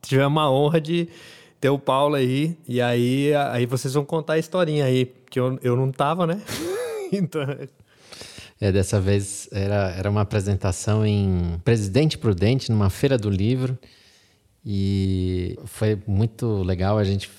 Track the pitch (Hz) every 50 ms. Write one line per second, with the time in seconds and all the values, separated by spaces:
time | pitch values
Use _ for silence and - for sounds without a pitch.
0 | - - 135 131 139 139 147 156 156 143 131 135 147 147 165 165 147 151 170 170
1 | 170 170 - - - - - - - - _ _ - 131 143 139 139 - 131 135
2 | 143 147 151 139 131 127 131 139 151 160 170 - - - 123 123 123 120 120 120
3 | 120 123 127 139 139 143 147 143 143 - 123 123 123 120 131 123 - 139 127 147
4 | 143 143 - 160 147 - 156 160 160 - - 185 180 156 151 147 143 131 127 127
5 | 127 127 - - _ - - 127 123 131 131 131 - 123 123 123 131 135 131 -
6 | 139 143 160 185 180 160 170 208 214 - - 277 320 349 381 453 494 466 453 427
7 | 392 370 - 202 185 143 - 156 139 135 143 131 139 131 _ _ - _ _ _
8 | - - - - - - - - - - _ _ 107 101 92 98 92 - - 104
9 | 95 98 101 101 101 - - - - - - 101 98 101 104 101 98 92 90 95
10 | 92 101 101 107 104 - - 107 95 101 101 92 - 98 90 - - - 104 110
11 | 107 107 104 101 98 95 92 87 87 85 85 85 - 120 117 113 104 98 95 127
12 | 156 156 - - - 113 101 87 95 104 131 135 - - 113 107 101 95 - -
13 | - 139 135 120 101 104 98 92 98 113 127 131 127 127 127 120 - - - _
14 | _ _ _ _ _ _ _ _ _ _ _ _ _ 131 101 98 98 98 98 98
15 | 95 95 95 92 92 92 92 92 90 90 - - - 107 - - 110 107 107 98
16 | - - 101 98 110 117 - - 123 117 107 98 92 90 92 87 92 98 104 110
17 | 104 98 98 98 - - -